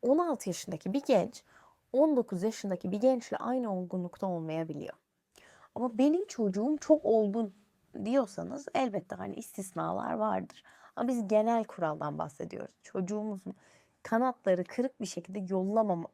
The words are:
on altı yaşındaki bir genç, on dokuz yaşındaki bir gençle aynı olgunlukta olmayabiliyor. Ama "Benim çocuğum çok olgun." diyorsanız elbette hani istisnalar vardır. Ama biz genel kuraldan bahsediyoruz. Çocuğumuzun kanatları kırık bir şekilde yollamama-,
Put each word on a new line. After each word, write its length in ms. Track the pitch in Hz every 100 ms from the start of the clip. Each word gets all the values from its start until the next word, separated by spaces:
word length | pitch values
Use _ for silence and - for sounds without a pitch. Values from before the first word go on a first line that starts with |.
on 160 | 233 302
altı 300 | 349 262 -
yaşındaki 440 | 170 - 165 -
bir 100 | 240
genç, 400 | 277 220 175 - _ - - _ _
on 240 | 247 311 269
dokuz 260 | 233 185
yaşındaki 500 | 208 220 202 180 180
bir 80 | 202
gençle 360 | 254 262 - -
aynı 420 | - 262 233 185
olgunlukta 480 | 180 185 175 - 190
olmayabiliyor. 680 | 175 160 160 160 143 - - _ _ _ - - - -
Ama 240 | - 247 226
"Benim 280 | 277 339 415
çocuğum 500 | - 208 190 233 302
çok 240 | - 302
olgun." 500 | - 226 208 214 214 - _ _ _ -
diyorsanız 600 | 196 269 220 - 170 - 285
elbette 420 | - 262 196 175 185
hani 180 | 190
istisnalar 800 | - 233 - 190 - 160 180 -
vardır. 500 | 220 214 190 175 - - - - -
Ama 120 | 240
biz 200 | 247 196
genel 360 | 214 220 233
kuraldan 540 | 220 - 160 156 151 151
bahsediyoruz. 560 | 156 - - - - _
Çocuğumuzun 720 | - 190 180 214 214 196 185 - - - _ _
kanatları 640 | - 226 254 247 - 180
kırık 360 | 180 - 262 -
bir 60 | 196
şekilde 320 | - 170 196 185
yollamama-, 600 | 190 190 220 214 170 170